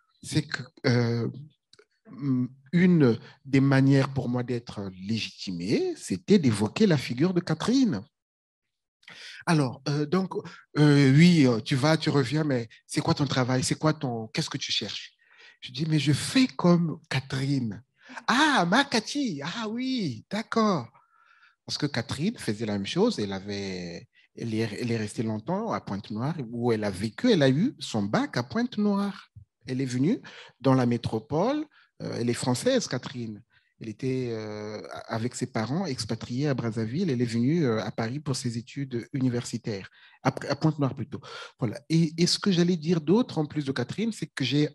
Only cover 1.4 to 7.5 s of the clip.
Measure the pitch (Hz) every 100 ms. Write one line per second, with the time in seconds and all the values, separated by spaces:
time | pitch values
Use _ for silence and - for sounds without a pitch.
1.4 | 147 _ _ _ _ _ - - 139 127
2.4 | 127 - _ 175 185 175 127 110 - -
3.4 | 135 135 139 135 135 139 135 135 131 123
4.4 | 120 120 - - 98 92 95 110 98 -
5.4 | - 87 90 233 370 311 - 202 - 202
6.4 | 135 104 107 - 214 147 - 120 175 175
7.4 | 170